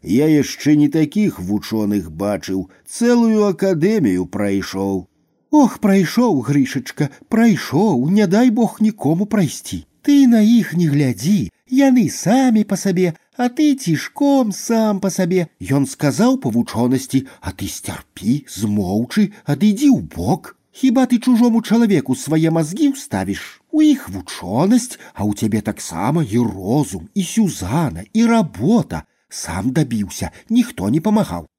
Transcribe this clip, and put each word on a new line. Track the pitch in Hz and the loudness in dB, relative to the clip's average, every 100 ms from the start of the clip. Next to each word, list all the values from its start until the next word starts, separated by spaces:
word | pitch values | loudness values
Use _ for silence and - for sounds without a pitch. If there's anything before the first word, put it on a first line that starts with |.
| - | 0
Я | 110 151 | 0 4
яшчэ | 151 - - 147 151 | 2 0 -2 2 4
не | 147 | 4
такіх | 156 151 208 208 - | 2 0 0 -2 -2
вучоных | 90 104 - 110 104 104 82 | -4 -4 -2 -4 -2 -2 -4
бачыў, | 78 98 98 - 92 90 _ - | -6 -4 -4 -4 -6 -6 _ -18
цэлую | - 233 240 226 214 | -2 2 4 2 2
акадэмію | 208 170 196 170 180 220 127 90 90 - | 0 0 -2 0 0 2 0 0 -4 -4
прайшоў». | 101 98 92 95 98 95 87 _ _ _ _ | -2 -2 -4 -6 -4 -4 -8 _ _ _ _
«Ох, | 302 262 - | 2 2 2
прайшоў, | 208 196 170 - 240 147 117 | 2 2 2 0 0 0 0
Грышачка, | 143 131 135 - - 143 - _ | 0 0 -4 -10 -6 -6 -6 _
прайшоў, | 220 233 156 - 139 214 131 139 | 2 4 2 0 0 0 0 2
не | 202 202 | 2 4
дай | 202 254 226 | 4 4 2
Бог | 226 - | -2 0
нікому | 220 208 139 165 208 | -2 0 -2 -2 0
прайсці. | 220 151 - - 87 - _ | 0 -2 -4 -12 -12 -14 _
Ты | - 285 262 | 2 6 6
на | 226 | 6
іх | 214 233 170 165 | 6 4 2 0
не | 165 | 2
глядзі, | 143 135 98 139 208 95 _ _ | 2 0 0 0 0 -2 _ _
яны | 254 277 247 165 | 2 4 4 2
самі | - 170 254 262 220 | -2 0 2 4 2
па | - 196 | 0 -2
сабе, | 202 185 180 160 _ - | 0 0 0 -4 _ -4
а | 247 | -4
ты | 247 302 269 | 2 2 2
цішком | - 208 - - 285 277 226 180 | 0 -2 -4 -2 2 2 0 -4
сам | - 226 220 196 | -2 0 0 0
па | 196 | -2
сабе. | 190 180 185 165 _ | -2 0 0 -2 _
Ён | 90 139 131 | -2 0 0
сказаў | - 147 131 233 262 | -2 -2 2 2 2
па | 131 113 | 0 -2
вучонасці, | - 113 120 131 - 135 - - | -2 -2 0 -2 -2 -4 -4 -14
а | 101 | -16
ты | - 98 | -10 -10
сцярпі, | - - - - - 98 147 - | -10 -12 -14 -18 -8 -4 -4 -4
змоўчы, | - 107 104 90 104 120 - 202 - | -8 -4 -2 -2 -2 -2 0 0 -2
адыдзі | - 143 214 208 285 | -6 0 0 2 2
ў | 196 80 | 2 -2
бок. | - 90 127 - _ _ | -6 -4 -4 -6 _ _
Хіба | - 262 240 254 | -4 0 2 2
ты | 240 | 0
чужому | 254 233 240 226 | 2 2 4 2
чалавеку | - 226 233 180 - 127 | 0 2 4 2 0 -6
свае | - 160 160 165 | -2 0 2 0
мазгі | 151 208 285 269 | -2 0 -2 -2
ўставіш? | - 98 95 95 - - _ | -8 -6 -4 -6 -10 -20 _
У | 311 | 2
іх | 302 269 - | 4 2 -4
вучонасць, | 92 - - 90 110 190 247 240 - - | -12 -12 -14 -4 0 2 2 0 -16 -18
а | - 104 | -6 -4
ў | 104 | -2
цябе | 110 107 | -2 -2
таксама | 104 - - 80 107 165 | -4 -8 -10 -6 -2 -2
і | 123 113 | 0 -2
розум, | 113 95 92 139 143 90 85 | -2 -4 -2 -2 -2 -8 -8
і | 202 | -6
Сюзана, | 180 - 196 - 90 147 151 82 - | -2 0 0 -2 -4 -2 -2 -6 -6
і | 220 233 | 0 2
работа. | 233 170 - 131 233 - 80 - _ _ | 2 0 -2 2 2 0 -8 -12 _ _
Сам | - - 87 104 | -14 -8 -4 -2
дабіўся, | 131 131 113 95 - 95 - _ | -2 -2 -2 -6 -8 -10 -12 _
ніхто | 233 - - 95 | 0 0 -4 -2
не | 147 | 0
памагаў». | 214 214 185 87 80 | 0 0 -2 -6 -12